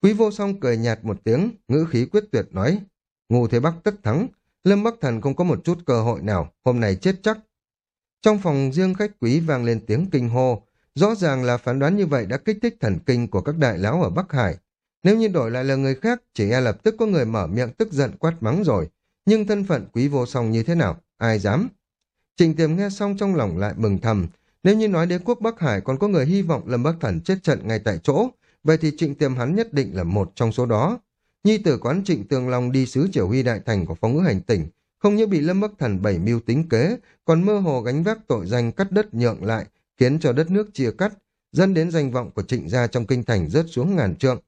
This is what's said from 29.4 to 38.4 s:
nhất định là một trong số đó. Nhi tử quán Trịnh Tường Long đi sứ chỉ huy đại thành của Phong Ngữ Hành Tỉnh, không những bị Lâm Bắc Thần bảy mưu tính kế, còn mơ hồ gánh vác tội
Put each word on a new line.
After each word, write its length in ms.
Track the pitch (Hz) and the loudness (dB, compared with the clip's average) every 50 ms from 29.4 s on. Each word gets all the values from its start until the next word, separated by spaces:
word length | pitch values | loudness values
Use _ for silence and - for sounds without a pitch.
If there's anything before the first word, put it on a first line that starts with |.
| 120 127 165 | -2 -2 0
nhất 180 | 208 226 220 - | -2 -2 -2 -2
định 220 | 139 135 - - | -2 -2 -2 -2
là 80 | 92 90 | -4 -2
một 280 | 85 87 104 98 85 _ | 0 0 0 -2 -2 _
trong 160 | - 123 113 | -2 -2 -2
số 140 | 104 - 123 | 0 0 0
đó. 340 | 117 113 107 120 170 226 247 _ _ _ _ _ _ _ _ _ | 0 2 2 2 0 -2 -4 _ _ _ _ _ _ _ _ _
Nhi 140 | 202 220 214 | 2 2 4
tử 200 | 214 175 139 107 | 2 0 0 0
quán 260 | - 120 139 190 196 | 0 -2 -2 -2 0
Trịnh 240 | 196 175 120 101 - | 0 -2 -2 0 -2
Tường 220 | 143 131 127 127 | -2 -2 0 0
Long 220 | 127 123 123 123 | -2 0 -2 0
đi 140 | 131 135 131 | 0 0 0
sứ 240 | 117 - 127 147 196 | 0 0 0 0 0
chỉ 80 | 190 - | 0 0
huy 240 | 101 90 110 131 131 | 0 2 2 0 0
đại 160 | 123 117 101 - | 0 -2 -2 -2
thành 200 | - 113 98 87 | -2 -2 0 0
của 100 | 80 82 - | -2 -4 -2
Phong 140 | - 110 123 | -2 0 0
Ngữ 40 | 151 | 2
Hành 220 | 190 175 113 95 | 2 2 0 0
Tỉnh, 260 | 87 - 117 95 80 78 _ _ _ _ _ _ | 0 0 -2 -2 -2 -6 _ _ _ _ _ _
không 180 | - 202 208 | 0 2 4
những 140 | 208 220 214 | 4 2 2
bị 120 | 196 160 | 2 0
Lâm 200 | 143 160 185 190 | 0 0 0 0
Bắc 100 | 202 214 208 _ | -2 -2 -4 _
Thần 220 | 147 120 101 92 | -4 -2 -2 0
bảy 180 | 95 107 98 85 | 0 0 0 0
mưu 200 | 85 107 120 117 | 0 0 0 0
tính 300 | 113 - 117 143 165 165 | 0 0 0 0 0 0
kế, 280 | - 113 123 170 233 254 _ _ _ _ _ | 2 2 2 2 0 -4 _ _ _ _ _
còn 200 | - 160 165 170 | 2 2 2 4
mơ 140 | 202 214 208 | 2 2 2
hồ 220 | 196 170 139 127 | 0 0 -2 -2
gánh 220 | 110 120 127 147 170 | -2 -2 -2 -2 -2
vác 240 | 202 220 220 - _ | -2 -4 -4 -4 _
tội 200 | 135 113 | -4 -2